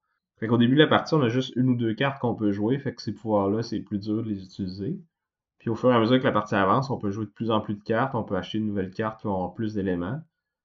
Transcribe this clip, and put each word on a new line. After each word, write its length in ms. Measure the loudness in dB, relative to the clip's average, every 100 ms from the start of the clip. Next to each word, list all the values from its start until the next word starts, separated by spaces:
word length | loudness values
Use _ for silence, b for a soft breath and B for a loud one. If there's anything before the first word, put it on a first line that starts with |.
| _ _ _ _
Fait 80 | 0
qu'au 100 | 4
début 180 | 6 6
de 60 |
la 60 | 6
partie, 260 | 4 2
on 80 | 2
a 80 | 2
juste 260 | 0 -2 0
une 140 | 2
ou 60 | 2
deux 180 | 0
cartes 260 | 0 -2 -2
qu'on 140 | -4
peut 180 | 0 0
jouer, 280 | 0 0 -2
fait 160 | -4 -8
que 60 |
ces 120 | -10
pouvoirs-là, 480 | -8 -2 0 2 0
c'est 180 | -2 -6
plus 200 | -6 -6
dur 240 | -4 -4
de 60 | -4
les 140 | -6
utiliser. 560 | -8 -8 -8 -6 -6 -8 -12 _ _ _ _ _
Puis 100 | -6
au 60 | 0
fur 160 | 4
et 40 | 4
à 40 |
mesure 180 | 4 4
que 60 | 4
la 60 |
partie 240 | 2 2 2
avance, 340 | 4 2 0
on 80 | -4
peut 140 | -4
jouer 140 | -4 -8
de 60 |
plus 200 | -6 0
en 100 | 0
plus 140 | -2 -6
de 80 |
cartes, 320 | -2 -2 0 -4
on 80 |
peut 140 | -4 -4
acheter 220 | -4 -4
de 60 | -2
nouvelles 260 | -4 -4
cartes 300 | -4 -6 -6
qui 60 | -4
ont 220 | -4 -4
plus 260 | -4 -4 -2
d'éléments. 440 | -2 -2 -4 -6 -10 _ _ _